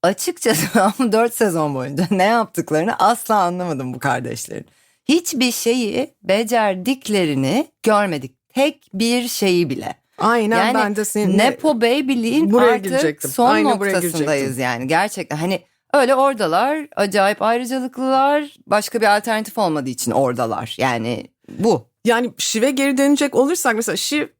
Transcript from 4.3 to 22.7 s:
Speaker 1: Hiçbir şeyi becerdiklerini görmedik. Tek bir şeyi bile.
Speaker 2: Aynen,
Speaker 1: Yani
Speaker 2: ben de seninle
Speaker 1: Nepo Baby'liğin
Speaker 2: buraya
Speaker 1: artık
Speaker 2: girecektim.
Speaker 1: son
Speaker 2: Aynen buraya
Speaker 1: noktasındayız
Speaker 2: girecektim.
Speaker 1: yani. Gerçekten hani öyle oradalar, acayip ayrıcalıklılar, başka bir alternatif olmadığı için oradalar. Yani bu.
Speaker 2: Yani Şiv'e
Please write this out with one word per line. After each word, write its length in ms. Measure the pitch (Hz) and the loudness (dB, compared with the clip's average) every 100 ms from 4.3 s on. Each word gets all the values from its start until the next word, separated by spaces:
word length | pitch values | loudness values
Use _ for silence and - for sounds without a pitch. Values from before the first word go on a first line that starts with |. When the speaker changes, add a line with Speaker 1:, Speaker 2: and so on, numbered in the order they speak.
| 117 - - - _ _ _ - | -10 -10 -12 -14 _ _ _ 2
Speaker 1:
Hiçbir 460 | 311 339 277 254 | 2 2 -2 0
şeyi 600 | - 233 247 226 - 294 _ 196 196 226 233 208 185 | 0 0 0 0 -2 -6 _ -2 0 2 2 2 0
becerdiklerini 880 | 185 269 - 208 170 135 135 208 311 _ | -2 -4 -2 0 2 0 0 0 -2 _
görmedik. 480 | - 214 202 151 131 _ _ | 2 2 2 -4 -8 _ _
Tek 360 | - 285 294 _ | 0 0 -2 _
bir 340 | 190 226 240 240 | -2 0 0 -2
şeyi 420 | - 202 175 165 | -2 2 2 2
bile. 260 | 135 - - _ - | -2 -8 -12 _ -2
Speaker 2:
Aynen, 400 | 214 233 214 226 | 0 2 2 2
Speaker 1:
Yani 160 | 208 | 2
Speaker 2:
ben 220 | 214 208 208 | 2 0 -2
de 100 | 208 | -2
seninle 320 | 208 202 190 240 | 0 2 4 2
Speaker 1:
Nepo 320 | 285 311 254 | 2 0 2
Baby'liğin 760 | 233 269 269 262 226 269 311 | 2 2 0 -2 0 2 4
Speaker 2:
buraya 200 | 226 240 | 4 4
Speaker 1:
artık 120 | 220 | 2
Speaker 2:
girecektim. 480 | 190 175 156 147 143 | -2 -2 -2 -2 -8
Speaker 1:
son 180 | - 240 | 0 2
Speaker 2:
Aynen 300 | 214 269 220 | 4 2 0
buraya 120 | 202 | 0
Speaker 1:
noktasındayız 480 | 185 175 160 147 147 | -2 -2 -2 0 0
Speaker 2:
girecektim. 200 | 135 127 | -2 -4
Speaker 1:
yani. 240 | 127 120 131 | -4 -4 0
Gerçekten 500 | 160 208 - 170 147 | 0 0 -4 -8 -4
hani 240 | 170 190 _ _ _ | -4 -4 _ _ _
öyle 220 | 285 247 262 | 2 4 4
oradalar, 720 | 277 247 185 170 247 311 294 - | 2 0 0 2 0 -2 -6 -4
acayip 460 | 202 202 196 208 | 0 2 2 2
ayrıcalıklılar, 1000 | 208 233 247 262 254 247 262 262 277 294 294 - - | 0 0 -2 -6 -6 -4 0 2 2 0 -2 -14 -2
başka 340 | 208 214 240 | -2 0 0
bir 160 | 214 208 | 2 2
alternatif 400 | 214 220 220 - | 0 -4 -4 -2
olmadığı 320 | 190 151 131 | -2 0 -4
için 220 | 120 - | -6 -2
oradalar. 640 | 107 127 123 117 104 113 - | 0 0 0 -4 -4 -8 -4
Yani 500 | 131 120 113 120 - _ - - | -2 -2 -4 -6 -10 _ -20 -2
bu. 260 | 214 160 - _ 226 | 0 0 -4 _ -2
Speaker 2:
Yani 260 | 233 240 - | 0 -2 -6
Şiv'e 340 | - 226 247 | -4 0 0